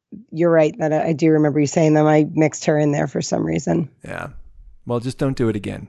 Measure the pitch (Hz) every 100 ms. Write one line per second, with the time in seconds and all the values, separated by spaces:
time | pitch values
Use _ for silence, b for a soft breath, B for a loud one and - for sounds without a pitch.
0 | _ 202 - 160 170 165 156 - 156 151
1 | 165 147 160 156 151 143 143 175 156 151
2 | 151 156 151 156 156 - - 151 151 143
3 | 147 - - - 160 165 - 165 160 _
4 | - 90 85 - - - - - - 120
5 | 123 - 139 135 117 107 - 143